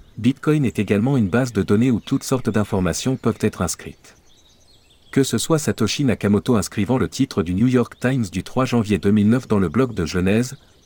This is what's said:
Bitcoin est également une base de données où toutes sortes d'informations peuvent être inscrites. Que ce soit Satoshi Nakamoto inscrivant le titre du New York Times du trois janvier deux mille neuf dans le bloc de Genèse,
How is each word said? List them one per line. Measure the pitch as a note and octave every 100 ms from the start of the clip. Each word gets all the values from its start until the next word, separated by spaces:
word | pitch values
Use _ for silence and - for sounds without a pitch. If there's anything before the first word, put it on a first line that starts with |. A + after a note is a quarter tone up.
| - -
Bitcoin | G#2+ C3+ - D3+
est | B2+ -
également | G2 G#2 A#2+ C#3
une | G2+
base | A#2 C3
de | G#2+
données | F2+ G#2 B2+
où | G#2+
toutes | - C3+
sortes | - C3 A#2+
d'informations | A2 G#2 G2+ F2+ E2 - C3
peuvent | A#2 G#2+
être | G#2+ -
inscrites. | F2+ - - - - - _ _ _ _ _ _ _ _ _
Que | -
ce | C3+ A#2
soit | - D#3+
Satoshi | C3 G2 G#2+ -
Nakamoto | C#3+ G2 G#2 G2+ - A#2
inscrivant | F#2 - G2+ B2+
le | -
titre | - C3+ -
du | F2
New | F#2 B2
York | B2+ A#2 -
Times | B2 C3+ G#2
du | F#2+
trois | - -
janvier | C3 A#2+ G#2 G2
deux | G2
mille | G#2+ G#2
neuf | B2 -
dans | G#2
le | F#2
bloc | F2+ C3
de | G#2+ E2
Genèse, | F#2 F#2 G#2+ B2 - _ _